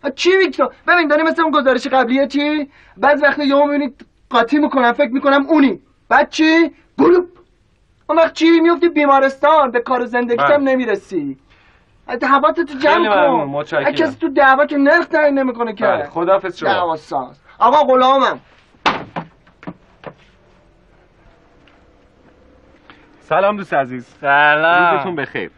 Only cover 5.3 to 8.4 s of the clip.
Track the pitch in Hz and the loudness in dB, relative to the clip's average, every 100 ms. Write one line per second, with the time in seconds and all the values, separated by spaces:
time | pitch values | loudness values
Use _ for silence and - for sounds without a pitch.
5.3 | 277 277 320 269 196 _ _ _ 254 294 | 0 2 2 2 0 _ _ _ 0 0
6.3 | - 311 320 330 - _ - 330 359 359 | 0 2 2 0 -4 _ 0 2 2 0
7.3 | _ _ _ _ _ _ _ - 311 320 | _ _ _ _ _ _ _ -4 0 0
8.3 | - | 2